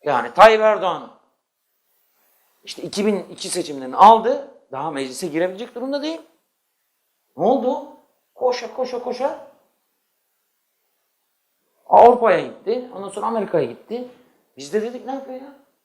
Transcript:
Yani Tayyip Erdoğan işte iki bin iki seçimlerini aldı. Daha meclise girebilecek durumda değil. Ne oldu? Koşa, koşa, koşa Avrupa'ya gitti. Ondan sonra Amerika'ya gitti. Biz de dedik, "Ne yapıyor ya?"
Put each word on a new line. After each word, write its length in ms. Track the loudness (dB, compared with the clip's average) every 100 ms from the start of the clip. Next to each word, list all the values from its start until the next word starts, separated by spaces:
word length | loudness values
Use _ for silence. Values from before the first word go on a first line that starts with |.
Yani 300 | -2 -2 -2
Tayyip 280 | 8 8 8
Erdoğan 500 | 2 2 -2 -6 -12 -20 _ _ _ _ _ _ _ _ _ _ _ _ _ _
işte 180 | -20 -16
iki 240 | -10 -4 -2
bin 140 | -2 -8
iki 200 | -14 -8
seçimlerini 460 | -8 -8 -10 -8 6
aldı. 560 | 8 8 2 -4 -8 -20 _
Daha 200 | -10 -8
meclise 360 | -6 -8 -8 -6
girebilecek 480 | -4 -4 -6 -14 -10
durumda 260 | -8 -6
değil. 200 | -6 -10 -16 _ _ _ _ _ _ _ _ _ _ -2
Ne 80 | 0
oldu? 520 | 0 -2 -6 -10 -20 _ _ _ -4
Koşa, 400 | -4 -4 -8 -10
koşa, 280 | -8 -8
koşa 480 | -10 -6 -8 -8 -18 _ _ _ _ _ _ _ _ _ _ _ _ _ _ _ _ _ _ _ _ _ _ _ 4
Avrupa'ya 540 | 8 8 8 4 2
gitti. 500 | -2 -8 -6 -6 -6 -14
Ondan 140 | -12
sonra 160 | -8 -4
Amerika'ya 400 | -4 -2 -2 -4
gitti. 420 | -8 -12 -12 -12 -18 _ _ _ -20
Biz 160 | -6
de 80 | -6
dedik, 240 | -6 -10 -12
"Ne 80 |
yapıyor 280 | -12 -12 -16
ya?" 140 | -18 -20 _ _